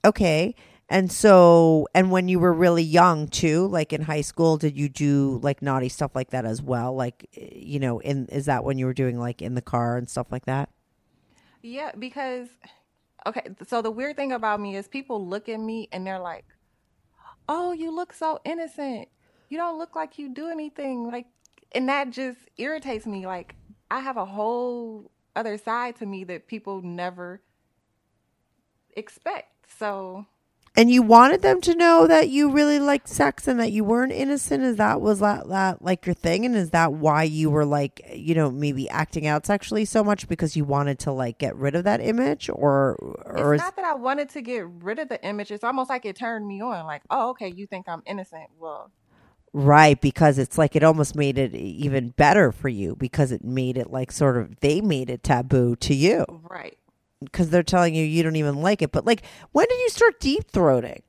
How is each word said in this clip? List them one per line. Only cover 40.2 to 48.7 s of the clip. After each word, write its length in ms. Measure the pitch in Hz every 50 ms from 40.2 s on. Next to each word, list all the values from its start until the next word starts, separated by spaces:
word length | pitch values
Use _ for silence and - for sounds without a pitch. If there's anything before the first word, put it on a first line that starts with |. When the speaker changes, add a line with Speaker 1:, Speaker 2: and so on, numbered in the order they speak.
| - -
Speaker 1:
because 280 | 170 - 175 156 -
you 80 | 156 147
wanted 360 | 143 143 143 143 143 139 -
to, 120 | - 151
like, 260 | 139 131 127 120 117 _
get 180 | 143 127 -
rid 180 | - 135 143 139
of 80 | 170 180
that 160 | 202 208 -
image? 480 | - - 220 233 254 277 302 285 - -
Or, 420 | - - - 147 139 139 135 135 - - - 65 - - -
or 280 | - - - 131 143 147
Speaker 2:
It's 60 | 151
Speaker 1:
is 60 | 349
Speaker 2:
not 80 | 370 381
that 80 | - 381
I 100 | 339 302
wanted 340 | 269 240 254 269 285 285 277
to 120 | - 294
get 220 | 240 233 247 233 180 170
rid 320 | 175 170 170 190 220 269
of 80 | 311 262
the 140 | 240 - -
image. 260 | 196 208 208 208 -
It's 140 | 214 208 -
almost 260 | 233 262 269 262 262
like 140 | 269 254 -
it 100 | - -
turned 320 | - 247 226 233 220 214
me 140 | 208 196 196
on. 260 | 214 254 226 175 160
Like, 160 | 160 151 147 _ _
"Oh, 200 | - 269 233 247
okay, 180 | 254 _ 226 185
you 140 | 175 180 202
think 220 | 196 - 185 185 -
I'm 140 | 170 160 -
innocent. 400 | - 196 202 185 _ - 160 156 - _
Well." 360 | 160 165 160